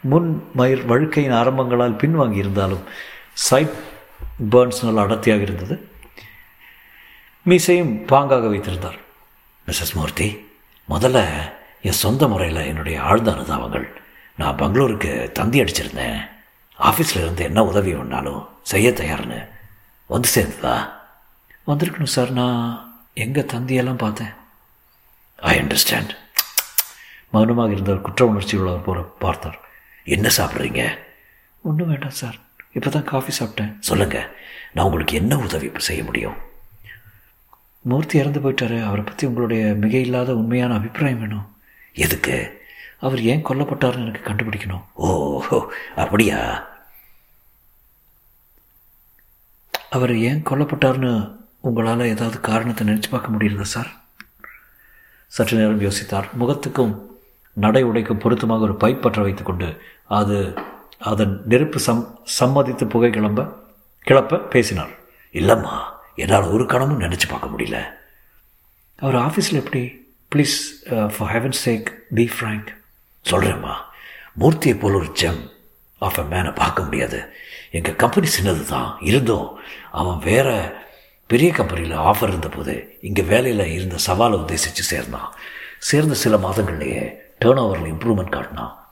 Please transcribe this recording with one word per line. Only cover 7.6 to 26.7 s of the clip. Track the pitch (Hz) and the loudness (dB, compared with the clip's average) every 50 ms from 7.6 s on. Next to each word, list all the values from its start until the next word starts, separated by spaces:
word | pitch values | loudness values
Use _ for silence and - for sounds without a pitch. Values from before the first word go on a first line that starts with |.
| 170 - 180 180 175 147 110 107 - | 6 6 4 4 4 0 -2 -4 2
பாங்காக | - 139 135 139 135 135 127 113 110 | 6 6 6 6 6 4 4 4 2
வைத்திருந்தார். | 104 98 - 95 90 87 87 - - - - - _ _ - _ _ _ _ _ _ _ _ | 0 0 -2 -4 -6 -6 -6 -8 -10 -12 -20 -20 _ _ -20 _ _ _ _ _ _ _ _
"மிஸ்ஸஸ் | - 80 - 85 - - | -8 -6 -4 -4 -4 -4
மூர்த்தி, | 80 78 73 - - - 104 104 - - - - _ _ _ _ _ _ - | -4 -4 -4 -2 -2 -2 -2 -4 -6 -14 -20 -20 _ _ _ _ _ _ -4
முதல்ல | - - - 127 127 127 98 82 76 78 80 80 - - - - - _ | -2 2 2 4 4 4 2 2 -2 -6 -8 -8 -12 -18 -20 -20 -20 _
என் | - 98 | -4 -2
சொந்த | 87 - - 101 117 135 156 | 0 0 2 2 4 4 4
முறையில் | 127 107 92 90 82 80 80 78 | 4 4 2 0 -2 -2 -4 -4
என்னுடைய | 69 76 78 78 80 80 73 | -4 -4 -6 -4 -6 -6 -4
ஆழ்ந்த | - - 101 117 113 110 | 2 2 2 4 4 2
அனுதாபங்கள். | - - - - - - - - - 64 64 - - - - - - - - - _ | -2 -2 -4 -6 -6 -6 -6 -6 -6 -6 -8 -8 -14 -20 -20 -20 -20 -20 -20 -20 _
நான் | - 73 71 69 | -6 -4 -4 -2
பெங்களூருக்கு | 71 - 107 101 123 139 123 110 - - 80 67 60 60 - | 0 0 2 4 4 4 4 2 0 -2 -2 -2 -4 -6 -6
தந்தி | - - - 110 120 139 | -4 -2 -2 2 4 4
அடிச்சிருந்தேன். | 117 - - - - - - - - - - - - - - - - _ _ _ _ _ _ - | 2 2 0 -4 -6 -6 -6 -6 -6 -4 -6 -6 -8 -10 -16 -20 -20 _ _ _ _ _ _ 0
ஆஃபீஸில் | - 131 - - 165 - - | 2 2 2 2 0 0 0
இருந்து | 92 82 80 87 87 82 | -2 -2 -2 -2 -4 -4
என்ன | 69 80 107 113 | 0 0 0 0
உதவி | 90 92 104 98 95 82 | 2 2 0 0 0 -2
வேணாலும் | 71 65 - 67 64 - - - - - - - - | -4 -6 -6 -6 -6 -6 -6 -8 -8 -12 -14 -20 -16
செய்ய | - - - 95 104 123 | -10 -2 0 4 4 4
தயார்னு | 120 - 78 76 78 71 - 60 58 57 - - - - - - - - _ _ _ _ _ | 2 2 -4 -4 -6 -6 -6 -8 -10 -12 -12 -14 -18 -20 -20 -20 -20 -20 _ _ _ _ _
வந்து | _ 65 - 123 - - | _ -4 0 0 2 2
சேர்ந்ததா?" | 120 92 - - - - - - - - - - - - - - _ _ _ _ _ _ _ - - _ | 2 2 0 -4 -4 -2 0 0 0 -2 -6 -12 -18 -20 -20 -20 _ _ _ _ _ _ _ -20 -14 _
"வந்திருக்கணும் | - 147 147 170 175 165 - 151 | -2 0 0 0 -2 -2 -4 -4
சார், | 131 - 135 123 123 | -2 0 0 0 0
நான் | 131 123 123 123 123 120 117 117 117 117 - - - - - _ _ | 0 0 0 0 0 0 -2 -4 -6 -8 -14 -20 -20 -20 -20 _ _
எங்க | - 110 117 135 147 | -6 -6 -2 -2 -2
தந்தியெல்லாம் | 139 - - 117 127 127 131 127 123 127 127 | -2 -2 -4 -6 -4 0 0 0 0 0 -2
பார்த்தேன்." | 117 113 107 104 - 110 104 - - - _ _ _ _ _ _ _ _ _ _ _ _ _ _ _ _ _ _ - | -2 -2 -2 -2 -4 -8 -10 -10 -16 -20 _ _ _ _ _ _ _ _ _ _ _ _ _ _ _ _ _ _ -6
"I | - 80 78 73 | 0 0 0 2
understand." | 73 71 - - - - - - - 104 - - - _ _ - - - - - - - | 2 0 0 0 0 0 0 -2 -4 -6 -10 -16 -18 _ _ -6 -6 -4 -6 -8 -8 -6